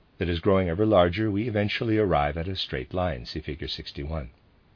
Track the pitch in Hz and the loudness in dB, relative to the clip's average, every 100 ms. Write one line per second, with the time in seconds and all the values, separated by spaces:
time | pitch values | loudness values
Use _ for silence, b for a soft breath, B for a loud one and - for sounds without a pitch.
0 | _ - 87 85 104 95 90 87 110 98 | _ -4 -2 0 4 4 2 2 4 6
1 | 87 90 110 101 120 104 104 - 117 107 | 6 2 0 0 0 0 0 -2 0 2
2 | 101 76 73 80 87 95 - 67 65 92 | 2 2 0 -2 -6 -6 -6 -6 -6 -4
3 | 90 65 62 78 78 71 69 - - - | -2 -4 -8 -10 -8 -8 -8 -10 -10 -10
4 | 73 80 65 - _ _ _ | -6 -6 -8 -16 _ _ _